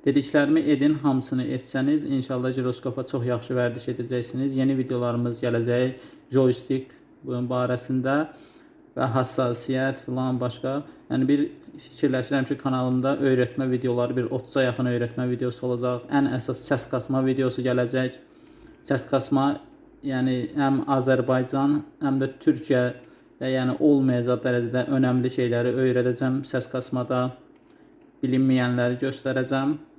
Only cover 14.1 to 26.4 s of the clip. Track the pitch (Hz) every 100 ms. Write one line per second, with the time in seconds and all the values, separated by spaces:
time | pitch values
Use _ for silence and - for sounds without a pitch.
14.1 | 123 117 127 - 139 127 120 127 120 120
15.1 | 123 127 120 123 117 127 120 123 123 -
16.1 | 143 135 123 - 113 - 131 - 127 -
17.1 | 131 131 131 127 127 123 123 120 131 127
18.1 | - - - - - - - - 135 -
19.1 | 135 135 135 139 147 - - - - 139
20.1 | 131 131 127 - 147 139 135 143 135 127
21.1 | 127 123 131 127 139 139 147 147 - 143
22.1 | 135 135 - - - - 127 123 - -
23.1 | - - _ 131 131 127 - 151 139 131
24.1 | 123 120 123 131 123 120 127 123 135 127
25.1 | 123 123 127 120 120 120 120 131 123 123
26.1 | 120 131 131